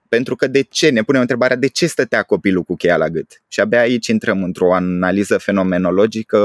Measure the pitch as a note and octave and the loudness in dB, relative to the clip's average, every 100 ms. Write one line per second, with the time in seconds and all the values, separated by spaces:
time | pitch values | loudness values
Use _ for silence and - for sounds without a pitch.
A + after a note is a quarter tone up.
0 | - A#2 C3 B2 C3+ C3+ C3 - D#3 A#2 | -4 -2 -2 -4 -2 0 -2 0 2 2
1 | G#2+ C3+ B2 A#2+ B2+ B2+ C3 - E3+ - | 2 0 0 0 0 0 -2 -2 -2 -2
2 | B2+ A2 - F#2+ - F2+ D#2+ E2+ F2 D#2+ | -2 -2 0 0 0 0 -2 -2 0 2
3 | D#2+ D#2+ - - - - G#2+ A#2+ A#2+ B2 | 0 -4 -8 -16 -10 -4 0 2 2 0
4 | - A2 - G2 F2+ - F2+ F#2 F2+ F2+ | 0 -2 0 -2 -2 0 2 2 0 -2
5 | F#2 G2 G2+ G2+ - G2+ F#2 F2+ F2+ F#2 | 0 0 0 -2 0 0 0 0 0 2
6 | A2 A2 - G#2+ | 0 -2 -2 0